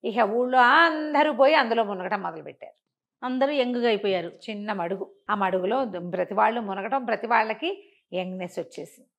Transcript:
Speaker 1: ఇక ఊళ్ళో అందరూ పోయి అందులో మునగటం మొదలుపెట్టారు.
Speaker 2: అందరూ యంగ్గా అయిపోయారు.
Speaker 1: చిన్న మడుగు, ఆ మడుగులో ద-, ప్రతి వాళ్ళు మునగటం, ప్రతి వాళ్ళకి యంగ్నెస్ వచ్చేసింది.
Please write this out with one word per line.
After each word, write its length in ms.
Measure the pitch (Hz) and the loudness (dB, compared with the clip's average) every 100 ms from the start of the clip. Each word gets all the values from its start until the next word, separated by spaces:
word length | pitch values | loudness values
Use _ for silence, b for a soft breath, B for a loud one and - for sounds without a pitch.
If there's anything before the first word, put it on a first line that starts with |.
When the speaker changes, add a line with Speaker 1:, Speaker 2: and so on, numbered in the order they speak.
Speaker 1:
ఇక 140 | 226 214 | -2 0
ఊళ్ళో 400 | 208 226 247 254 | 0 2 2 6
అందరూ 720 | 240 294 339 311 302 285 302 | 6 8 6 2 0 2 2
పోయి 220 | 240 269 | 6 6
అందులో 300 | 311 240 226 | 6 2 0
మునగటం 380 | 208 196 180 208 | 0 -4 -4 -6
మొదలుపెట్టారు. 500 | 175 160 147 - - _ _ _ _ _ | -6 -10 -16 -18 -20 _ _ _ _ _
Speaker 2:
అందరూ 260 | 247 254 269 | -6 -2 0
యంగ్గా 380 | 294 247 240 233 | 0 0 0 0
అయిపోయారు. 440 | 208 202 185 170 - - | 0 0 -2 -4 -12 -12
Speaker 1:
చిన్న 220 | 208 208 | -10 -6
మడుగు, 420 | 196 170 190 - _ - | -6 -4 -6 -8 _ -6
ఆ 40 | |
మడుగులో 500 | 208 190 185 185 254 | -2 0 0 0 -2
ద-, 280 | 247 180 175 | -2 -6 -6
ప్రతి 220 | 185 180 | -4 -2
వాళ్ళు 260 | 202 214 233 | 2 2 0
మునగటం, 440 | 208 190 208 262 | -6 -6 -4 -4
ప్రతి 220 | 240 214 226 | -2 -4 0
వాళ్ళకి 680 | 226 220 214 330 392 - _ _ | 0 0 -2 -4 -6 -14 _ _
యంగ్నెస్ 460 | 180 180 185 180 - | -8 -6 -8 -8 -8
వచ్చేసింది. 500 | 165 - 160 - _ | -10 -12 -16 -18 _